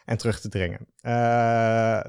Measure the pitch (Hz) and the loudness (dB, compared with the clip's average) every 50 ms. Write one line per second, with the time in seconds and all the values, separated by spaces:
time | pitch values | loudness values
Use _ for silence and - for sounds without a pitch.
0 | - - 117 107 - 117 104 - - 107 - 98 92 87 - - - _ _ _ | -6 -4 -4 -2 0 -2 -2 -2 -6 -6 -4 -4 -4 -4 -4 -10 -14 _ _ _
1 | - 117 120 120 120 117 117 120 117 117 117 117 113 110 113 113 113 113 110 104 | -6 -2 0 0 2 2 2 2 2 2 2 2 2 2 2 2 2 2 0 0
2 | - | -4